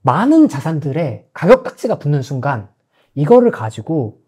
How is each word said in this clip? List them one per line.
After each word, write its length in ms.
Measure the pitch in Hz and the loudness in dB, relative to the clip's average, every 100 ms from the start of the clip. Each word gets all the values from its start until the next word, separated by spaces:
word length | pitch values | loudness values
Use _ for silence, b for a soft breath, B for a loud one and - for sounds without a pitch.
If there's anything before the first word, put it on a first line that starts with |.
많은 460 | 135 143 247 320 302 | -2 0 2 4 4
자산들의 800 | 135 160 156 147 139 156 107 _ | 0 -6 -6 -4 -4 -6 -8 _
가격 300 | - 170 254 | -4 4 4
깍지가 360 | - - - - | 2 -8 -6 -4
붙는 240 | 143 147 | -2 -4
순간 460 | 120 135 143 123 98 _ _ _ _ | -4 -6 -6 -6 -8 _ _ _ _
이거를 360 | - 147 247 240 | -4 4 4 4
가지고 640 | - 113 - 110 160 110 - | 0 -6 -10 -6 -6 -6 -10